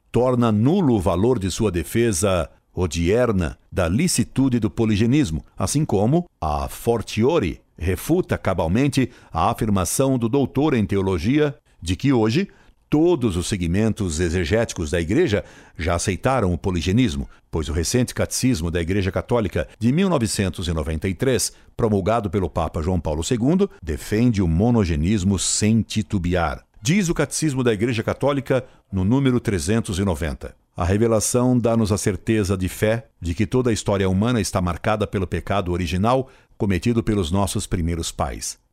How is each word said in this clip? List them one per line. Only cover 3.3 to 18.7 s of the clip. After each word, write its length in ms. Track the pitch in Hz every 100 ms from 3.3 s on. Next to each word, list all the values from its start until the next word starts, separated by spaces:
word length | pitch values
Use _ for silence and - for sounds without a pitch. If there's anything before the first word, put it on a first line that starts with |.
| 98 80 - _
da 160 | - 85
licitude 720 | 101 175 - 113 - 135 123
do 100 | 104
poligenismo, 760 | - 110 104 117 143 110 80 - -
assim 280 | - 143
como, 440 | 156 98 107 165 175 _
a 280 | 80 73 69
fortiori, 920 | - - 117 - - 117 165 92 - _ -
refuta 580 | 82 90 - 175 - 101
cabalmente 760 | - 90 82 104 143 135 127 - -
a 160 | 80 95
afirmação 680 | 120 113 98 92 - 135 131
do 100 | 113
doutor 460 | 139 131 - 156
em 100 | 131
teologia 680 | 95 98 95 90 95 147 147 135 _ _
de 160 | 87
que 160 | 90 135
hoje 380 | 127 110 131 196 - _ _ _
todos 480 | 147 170 170 123 90
os 100 | 82
segmentos 720 | 104 85 92 110 101 95 78
exegéticos 720 | 90 90 80 107 113 - 78
da 80 | 87
Igreja 460 | 85 120 170 101 - - - -
já 180 | 82
aceitaram 580 | 87 - 90 127 131 95
o 60 | 85
poligenismo, 720 | 101 90 78 104 123 69 65 - _
pois 180 | 82 73
o 40 |
recente 420 | 78 80 123 120
Catecismo 560 | - 92 - 127 123 85